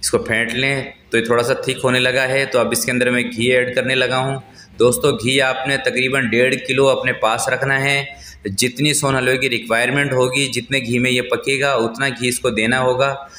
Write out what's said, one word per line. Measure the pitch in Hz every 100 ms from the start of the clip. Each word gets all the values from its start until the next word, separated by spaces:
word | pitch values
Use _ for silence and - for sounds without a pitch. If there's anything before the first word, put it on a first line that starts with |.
इसको | - 110
फेंट | - 113 117
लें। | 120 135 139 - - _
तो | 117
ये |
थोड़ा | 113 120
सा | 120 131
thick | 135 127
होने | 131 127
लगा | 127 127
है, | 131 135 135
तो | 123
अब | 113
इसके | 117 -
अंदर | 123 123
मैं | 123 120
घी | 107 123
ऐड | 127 123
करने | 127 123
लगा | 131 123 127
हूँ। | 135 139 - - - -
दोस्तों, | 123 123 139
घी | 113 117 135
आपने | 131 123 139 139
तकरीबन | 127 117 131 135 120
डेढ़ | 117 127 135
किलो | - 131 135
अपने | 127 127
पास | 120 110 117 135
रखना | 123 135 135
है। | 139 139 139 - - - 104
जितनी | 98 123 - 151
सोन | 139 139 131
हलवे | 127 127
की | 131
requirement | 117 113 113 123 143 143
होगी, | 127 127 139 135
जितने | 120 120 139
घी | 117 123
में | 127
ये | 123
पकेगा, | 123 117 135 135 139 127
उतना | 113 127 139
घी | 120 123
इसको | 123 127
देना | 110 113 131
होगा। | 127 123 139 135 -